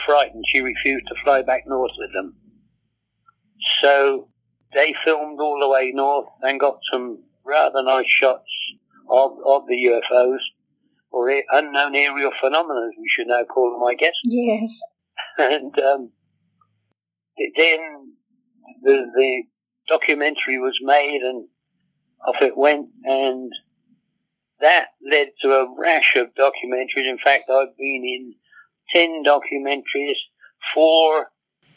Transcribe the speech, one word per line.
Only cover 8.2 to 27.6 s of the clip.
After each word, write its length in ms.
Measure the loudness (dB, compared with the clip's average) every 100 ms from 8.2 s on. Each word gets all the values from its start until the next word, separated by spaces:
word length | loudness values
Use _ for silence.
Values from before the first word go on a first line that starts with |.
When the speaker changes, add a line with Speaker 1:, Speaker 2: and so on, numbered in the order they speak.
| 2 0 -6 -12 -12 -14 _ _ 0
Speaker 1:
of, 240 | 2 2 0 2
of 200 | 2 2
the 80 | 0
U 200 | 2 2
F 200 | 2 2
Os, 240 | 2 0 -6 _ _ _ _ _ _
or 200 | -2 0
a-, 140 | -2 2
unknown 420 | 0 2 -2 0
aerial 380 | 0 0 0 -4 -2
phenomena, 440 | 0 0 0 -4 -6
as 80 | -8
we 100 | -6
should 200 | -4 0
now 160 | -2
call 280 | 0 0 0
them, 120 | 0
I 100 | -2
guess. 200 | 0 -2 -2
Speaker 2:
Yes. 560 | -4 -2 -2 -2 -6 -10 -16 _ _
Speaker 1:
<laughs> 300 | -16 -10 -2
And, 400 | 0 -2 -4 0
um, 320 | 2 0 -4 _ _ _ _ _ _ _ _ _ _ _ _ -10
th-, 160 | -4 2
then 580 | 2 2 -4 -16 -20 _ _ _ _ _ _ -2
the, 240 | 2 2 2
the 280 | 0 0 0 -8 _ _ _ -2
documentary 680 | 0 0 0 -2 -4 -6 -4
was 180 | -4 -4
made 380 | 2 2 2 -4
and 240 | -4 -8 -12 _ _ _ _ _ _ _ -4
off 100 | 0
it 160 | 0 2
went, 320 | 2 2 -4 _
and 480 | -2 0 0 -4 -10 -16 _ _ _ _ _ _ _ _ _ 0
that 260 | 4 4 0 _ 0
led 200 | 0 0 -2
to 80 | 2
a 240 | 2 2 -2
rash 380 | 0 2 2 2
of 120 | 0
documentaries. 720 | 2 0 0 -6 -6 -4 -4 -4
In 100 | 0
fact, 280 | 2 2 2
I've 260 | 0